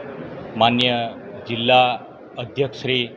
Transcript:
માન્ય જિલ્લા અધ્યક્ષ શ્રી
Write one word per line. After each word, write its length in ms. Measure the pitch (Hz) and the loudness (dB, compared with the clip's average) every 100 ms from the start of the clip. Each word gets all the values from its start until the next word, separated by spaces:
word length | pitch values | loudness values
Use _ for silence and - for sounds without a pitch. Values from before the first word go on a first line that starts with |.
| - - - - - 113 | -10 -12 -12 -12 -10 4
માન્ય 500 | 117 120 123 120 113 - - - - | 4 6 2 0 -4 -8 -16 -14 -8
જિલ્લા 520 | 117 120 127 123 113 - - - - | -4 4 6 6 0 -10 -20 -18 -12
અધ્યક્ષ 440 | 120 - 135 - | -10 -4 -4 -4
શ્રી 280 | 127 127 120 | -2 -2 -2